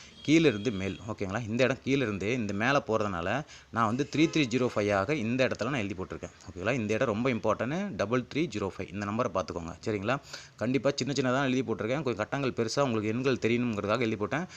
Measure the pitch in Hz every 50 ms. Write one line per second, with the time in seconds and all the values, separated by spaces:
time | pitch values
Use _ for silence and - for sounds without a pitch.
0 | - - - - - 139 156 165 160 143 104 101 104 131 101 92 95 98 85 -
1 | 90 110 104 - 104 95 98 117 120 104 113 123 127 120 131 - - 123 135 139
2 | 127 107 101 90 95 107 131 127 107 101 98 101 113 131 143 139 - - 110 104
3 | 104 101 92 85 85 95 113 143 151 - - - - - - 113 113 104 117 135
4 | 143 - - 135 165 160 - 160 143 113 117 123 127 117 - 113 104 101 101 98
5 | 98 117 156 147 104 113 123 131 127 107 104 - - 127 147 120 101 98 98 90
6 | 92 - 80 - 87 85 - - - - - 87 90 110 139 127 107 104 107 107
7 | 135 117 101 110 123 135 120 104 - 110 101 - 113 127 156 185 208 196 - 92
8 | 101 104 123 127 117 - - 143 175 120 - 104 101 92 - - 92 - 87 104
9 | 101 101 107 113 123 101 87 92 90 - 85 87 82 82 82 - - 113 107 98
10 | 95 113 131 147 - - - - - - - - 110 120 131 139 - 139 135 -
11 | 131 135 135 135 131 127 123 135 143 131 127 131 120 110 110 95 104 110 131 156
12 | 147 127 110 95 107 - - 139 139 123 - - 117 113 - 143 143 131 110 110
13 | 104 110 110 123 131 139 123 95 - 113 120 120 123 120 107 101 101 98 110 131
14 | 120 110 110 98 104 - 131 151 185 - -